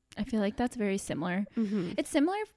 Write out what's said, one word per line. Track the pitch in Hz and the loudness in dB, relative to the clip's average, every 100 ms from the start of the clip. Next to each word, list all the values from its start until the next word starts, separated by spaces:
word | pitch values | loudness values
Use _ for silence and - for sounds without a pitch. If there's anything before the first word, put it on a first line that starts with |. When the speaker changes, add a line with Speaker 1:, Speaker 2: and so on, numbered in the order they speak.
| _ - | _ -8
Speaker 1:
I | |
feel | 208 220 | -2 2
like | 202 214 | 2 2
that's | 247 247 | -2 0
very | 208 196 | 0 0
similar. | - 139 180 180 202 - | -2 -2 -2 -2 -2 -2
Speaker 2:
Mm-hmm. | 214 208 170 196 | 0 0 0 -2
Speaker 1:
It's | 311 | 0
similar | 302 311 403 427 | 2 2 0 -6